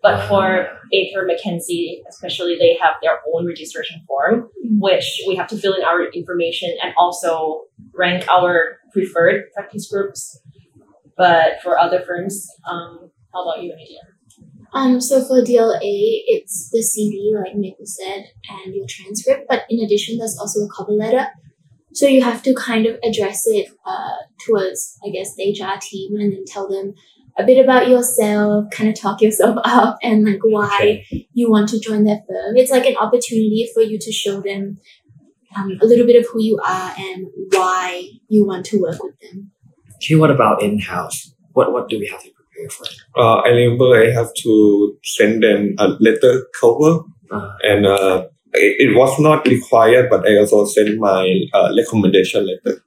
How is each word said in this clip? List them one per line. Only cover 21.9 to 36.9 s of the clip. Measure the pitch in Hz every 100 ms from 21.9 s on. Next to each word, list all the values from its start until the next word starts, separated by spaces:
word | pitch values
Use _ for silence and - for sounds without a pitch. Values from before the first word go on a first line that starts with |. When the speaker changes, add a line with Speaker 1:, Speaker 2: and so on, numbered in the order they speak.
Speaker 3:
So | - 277
you | 262
have | 240 226
to | 269 254
kind | - 226 220
of | -
address | 233 214 196 208 -
it, | - - _ -
uh, | - - - - _ -
towards, | 214 190 - - _ 202
I |
guess, | 185 196 -
the |
H | 196 208
R | 185 196
team | - 196 190 208
and | 202
then | 190 190
tell | 202 196
them | 196 196 202 _ _ _ -
a |
bit | 214 254
about | 262 254 247
yourself, | 247 240 - 214 208 208 208 208
kind | - 214
of | 214
talk | 202 214
yourself | 220 214 - -
<laughs> |
up | - 247 - -
and, | 247 214 214
like, | 196
why | 220 214 202 -
Speaker 2:
Okay. | - 214 - - -
Speaker 3:
you | 240 233
want | 214 208
to | 220
join | 220 214
their | 214 208 -
firm. | - 196 240
It's | 254
like | 262 262
an | -
opportunity | 220 240 - 226 214 214 226
for | 226
you | 220 214
to | -
show | 214 202 196
them, | 196 196 196 202 _ _ _ _ _ _ _ 202
um, | 196 185
a | 220
little | 240 240
bit | 240
of | -
who | 226
you | 220 214 -
are | 190 185